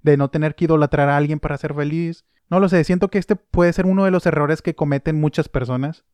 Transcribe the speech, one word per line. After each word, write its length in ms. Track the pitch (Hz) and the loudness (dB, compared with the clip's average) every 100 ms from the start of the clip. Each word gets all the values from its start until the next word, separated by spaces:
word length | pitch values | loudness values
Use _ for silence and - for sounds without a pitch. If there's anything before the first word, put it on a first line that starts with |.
de 140 | 151 147 | 2 2
no 140 | 139 | 2
tener 240 | 156 151 147 | -2 -4 -2
que 100 | 170 | 0
idolatrar 460 | 160 147 143 143 | 2 2 2 2
a 80 | 143 | 2
alguien 200 | 147 151 | 0 -2
para 200 | 156 143 | -4 -6
ser 160 | 151 143 | -6 -6
feliz. 500 | 147 156 170 170 _ _ _ | -4 -4 -6 -8 _ _ _
No 100 | 175 | 0
lo 100 | 196 | 2
sé, 120 | 175 | 2
siento 280 | 156 180 190 | 2 0 0
que 80 | 196 | -2
este 180 | 175 175 | -2 -4
puede 380 | _ - 175 170 | _ 2 2 2
ser 100 | 185 | 0
uno 220 | 190 196 | 2 2
de 40 | |
los 140 | 185 175 | 0 0
errores 380 | 151 147 160 | 0 0 -2
que 120 | - 156 | -4 -4
cometen 460 | 151 139 - 156 | -2 -2 -2 -2
muchas 280 | 151 - 156 | 0 -2 -4
personas. 560 | 135 123 127 139 165 _ | -4 -4 -4 -6 -10 _